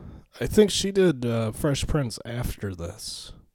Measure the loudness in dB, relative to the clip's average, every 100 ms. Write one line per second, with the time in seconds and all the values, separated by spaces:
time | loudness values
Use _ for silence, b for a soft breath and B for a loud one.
0 | B B -20 -6 2 4 4 4 0 4
1 | 4 4 0 0 0 0 0 0 0 0
2 | 0 -4 -8 -6 -6 -6 -8 -6 -10 -10
3 | -12 -12 -14 -18 -20